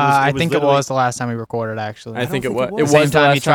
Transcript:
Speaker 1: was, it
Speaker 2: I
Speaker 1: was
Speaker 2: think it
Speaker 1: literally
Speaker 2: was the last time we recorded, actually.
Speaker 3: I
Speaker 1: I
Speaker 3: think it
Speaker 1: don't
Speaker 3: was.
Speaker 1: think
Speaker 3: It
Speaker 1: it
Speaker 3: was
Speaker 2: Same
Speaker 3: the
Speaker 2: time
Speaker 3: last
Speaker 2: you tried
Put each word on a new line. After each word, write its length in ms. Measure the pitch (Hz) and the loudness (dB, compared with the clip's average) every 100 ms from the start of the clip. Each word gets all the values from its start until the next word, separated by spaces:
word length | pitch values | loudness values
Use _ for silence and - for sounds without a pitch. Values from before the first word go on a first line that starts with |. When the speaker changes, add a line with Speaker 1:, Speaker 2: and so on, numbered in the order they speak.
| 143 | 2
Speaker 1:
was, 80 | 139 | 2
it 40 | |
Speaker 2:
I 120 | 139 | 2
Speaker 1:
was 80 | 135 | 0
Speaker 2:
think 120 | 165 | -2
it 40 | 147 | 0
Speaker 1:
literally 180 | 143 139 | 2 2
Speaker 2:
was 120 | 135 | 0
the 60 | 131 | 0
last 220 | 123 - | -2 -2
time 120 | 123 | -6
we 60 | 117 | -8
recorded, 440 | 113 117 110 110 | -6 -6 -6 -6
actually. 380 | 107 104 117 113 | -8 -10 -12 -8
Speaker 3:
I 40 | |
Speaker 1:
I 40 | 123 | -6
Speaker 3:
think 200 | 135 120 | -4 -4
it 40 | |
Speaker 1:
don't 60 | 120 | -4
Speaker 3:
was. 120 | 127 | -4
Speaker 1:
think 100 | - | -2
Speaker 3:
It 20 | |
Speaker 1:
it 20 | |
Speaker 3:
was 80 | 147 | 2
Speaker 2:
Same 140 | 151 147 | 2 4
Speaker 3:
the 60 | |
Speaker 2:
time 100 | 151 | 4
Speaker 3:
last 120 | 143 139 | 4 2
Speaker 2:
you 60 | |
tried 120 | 156 | 2